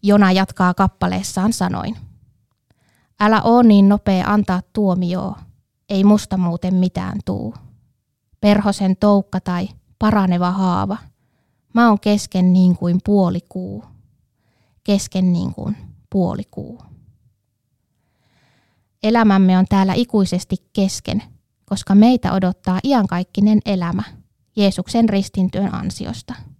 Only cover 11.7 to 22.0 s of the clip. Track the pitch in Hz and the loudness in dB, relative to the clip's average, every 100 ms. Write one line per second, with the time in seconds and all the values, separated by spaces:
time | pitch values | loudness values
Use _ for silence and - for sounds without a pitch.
11.7 | 226 233 208 - 208 - 190 180 180 180 | 0 2 2 0 -2 -2 0 2 4 4
12.7 | 175 175 175 - 208 180 175 - 185 185 | 2 -2 -2 0 0 0 -2 -8 -14 -12
13.7 | 202 - - _ _ _ _ _ _ _ | -14 -16 -20 _ _ _ _ _ _ _
14.7 | _ - 202 - 190 185 175 180 - - | _ -2 -2 -2 -2 0 0 -2 -8 -8
15.7 | 214 - - _ 202 180 - 208 - - | -8 -12 -20 _ -2 -2 -4 -10 -14 -16
16.7 | 233 - - _ _ _ _ _ _ _ | -18 -20 -20 _ _ _ _ _ _ _
17.7 | _ _ _ _ _ _ _ _ _ _ | _ _ _ _ _ _ _ _ _ _
18.7 | _ _ _ 214 233 220 196 185 185 190 | _ _ _ -2 2 4 4 4 4 2
19.7 | 196 190 185 240 220 190 - - 185 _ | 2 0 0 -2 0 0 -2 -6 -10 _
20.7 | - 190 - - 214 - _ _ _ _ | -4 -4 -4 -6 -8 -8 _ _ _ _
21.7 | 98 - 101 | -10 2 4